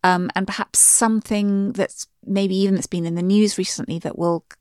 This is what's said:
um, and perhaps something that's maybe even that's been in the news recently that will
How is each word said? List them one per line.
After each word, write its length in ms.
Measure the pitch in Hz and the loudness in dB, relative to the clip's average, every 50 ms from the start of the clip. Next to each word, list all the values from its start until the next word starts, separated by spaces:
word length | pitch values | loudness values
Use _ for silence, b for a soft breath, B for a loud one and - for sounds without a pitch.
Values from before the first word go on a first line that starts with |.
| - | 4
um, 280 | 185 180 180 180 175 - | 2 2 2 0 -2 -4
and 120 | 190 190 | -4 -4
perhaps 320 | 190 - - 208 _ - - | -4 -4 -6 -6 _ 2 2
something 920 | - - - - 240 226 220 220 214 - 226 208 202 202 202 196 196 202 - | 4 4 4 4 2 2 2 0 0 -2 -2 0 0 0 0 0 0 -2 -2
that's 340 | - 190 - - - - _ _ _ - | -2 -4 -4 -4 -12 -16 _ _ _ -8
maybe 320 | - 196 196 196 196 185 | -4 -2 0 0 0 2
even 200 | 190 196 196 190 | 2 2 2 2
that's 100 | 180 - | 0 -2
been 180 | - - 175 170 | -4 -4 -4 -4
in 120 | 170 170 | -4 -4
the 60 | 175 175 | -2 0
news 360 | 185 196 208 214 208 - - | 2 4 4 4 4 2 -2
recently 400 | 190 - - - - - 165 165 | -4 -4 -4 -8 -6 -8 -8 -6
that 180 | - 160 - | -6 -8 -6
will 300 | - 170 170 170 165 _ _ - _ | -2 0 0 0 -2 _ _ -20 _